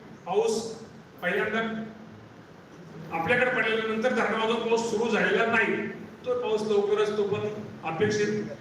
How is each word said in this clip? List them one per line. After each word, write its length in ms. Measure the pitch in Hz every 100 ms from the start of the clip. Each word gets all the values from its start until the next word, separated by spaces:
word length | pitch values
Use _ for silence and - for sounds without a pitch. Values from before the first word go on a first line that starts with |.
| - - 175
पाऊस 480 | 196 226 220 - - - - - -
पहिल्यांदा 640 | 180 202 214 220 220 220 - - - - - - - - - - - - -
आपल्याकडे 400 | 160 - 233 254
पडलेला, 420 | 247 226 220 220
नंतर 200 | 220 254
धरणावर 400 | 220 208 220 220
पाऊस 380 | 233 226 226 208
सुरू 180 | 208 226
झालेला 360 | 202 185 214 226
नाही, 420 | 220 196 - - - - - 247
तो 140 | 247
पाऊस 220 | 214 214
लवकरच, 560 | 214 202 202 214 208 214
तो 60 |
पण 240 | 196 208 214 - - -
अपेक्षित 600 | 160 165 208 - 208 214 - -